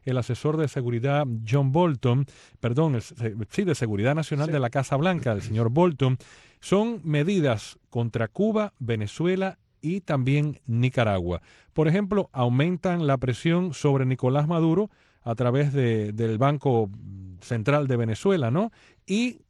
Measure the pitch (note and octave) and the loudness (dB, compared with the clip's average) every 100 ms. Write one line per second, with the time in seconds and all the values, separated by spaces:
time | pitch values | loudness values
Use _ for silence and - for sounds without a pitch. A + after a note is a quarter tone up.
0 | C3 B2+ - A#2 D3+ D#3+ D3 C#3 A#2+ A#2 | -4 -2 -2 -2 0 0 -2 -2 -2 -2
1 | C#3 C#3+ C#3 A2+ A2 C#3+ C3+ D#3+ F3 C3 | 0 0 0 -4 0 2 2 4 2 2
2 | B2 B2+ C#3 - - - A#2 A#2+ D#3+ A#2+ | 2 2 0 -8 -20 -6 -2 2 2 0
3 | - - A2+ G#2 G#2 - F#3+ C3+ A2+ G2+ | -4 -6 -6 -6 -6 -2 -2 0 -2 0
4 | A#2+ D#3 D3+ C#3+ D#3 D3 A#2+ C#3 C3 C#3 | 0 0 -2 -2 -2 -2 -2 -2 -2 0
5 | F3+ F3 B2+ G2+ - G#2+ A#2 C#3 F3+ C3+ | 0 0 -2 -2 -2 0 2 4 2 2
6 | C3 C3 - - - _ - G3 A#3 A3 | 0 0 -6 -20 -20 _ 0 2 2 -2
7 | D#3+ D3 D#3+ G3 C#3+ A2 - - _ A#2+ | -2 0 2 2 2 0 -4 -20 _ -4
8 | A#2 A#2 A2+ - G#3+ G#3+ G#3 - A#2+ A2 | -2 -2 -4 0 0 0 -2 -6 -4 -4
9 | G#2 - F3 F#3 F#3+ - _ _ D3+ G3 | -4 -2 0 0 -2 -6 _ _ -6 -4
10 | - C#3+ B2+ D3 D3+ C3+ - A2+ B2+ B2+ | -2 -2 2 2 0 -4 -4 0 0 2
11 | A2 F#2+ F2 E2+ - - _ - D#3 F#3+ | 0 0 -2 -6 -8 -20 _ 0 2 2
12 | G3 G3+ D3+ C3 A#2+ B2+ E3 F3+ F#3 F3 | 0 -2 -2 -2 0 2 0 0 -2 0
13 | D3 C3 B2+ A#2 E3+ F3 F3+ C3+ D3 C#3 | 0 0 -2 -2 0 0 0 -2 0 2
14 | C3 B2+ B2+ C#3+ D3+ E3+ D#3+ F3 G#3 _ | 0 0 0 2 0 2 2 2 0 _
15 | _ _ A#2 A2+ B2 C3+ D3 C#3 A#2+ A2 | _ _ -6 -2 0 2 2 2 2 2
16 | G#2 G#2+ A2+ G#2+ C#3 D3 C#3+ A#2 G2+ G#2 | -2 -2 -2 2 2 2 2 2 0 -4
17 | G2 F#2+ F#2 F2+ - A#2 G#2+ D3 C3+ A#2+ | -16 -16 -16 -14 -6 -4 0 0 2 0
18 | A2+ G#2+ G3 F#3 A2+ D#3 A3+ - _ _ | -2 0 0 2 2 0 -2 -6 _ _
19 | - G#3 B3 - | -4 -2 -2 -6